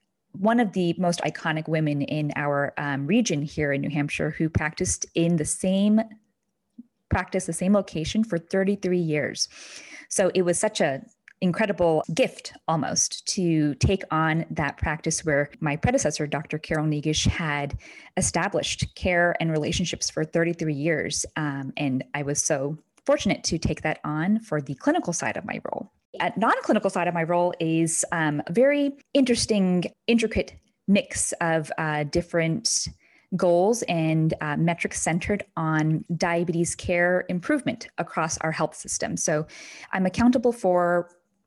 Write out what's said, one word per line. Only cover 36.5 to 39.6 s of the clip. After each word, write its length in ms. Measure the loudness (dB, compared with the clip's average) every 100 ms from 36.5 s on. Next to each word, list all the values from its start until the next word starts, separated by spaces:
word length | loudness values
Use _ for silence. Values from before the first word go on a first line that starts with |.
| 0 -2
care 500 | -4 -2 2 2 2 0
improvement 580 | -4 0 -2 -2 -8 -10 -8
across 400 | -6 -2 -4 -2
our 120 | -4
health 240 | -2 -2
system. 420 | -4 -10 -6 -4 -4
So 300 | -2 -2 -4 -12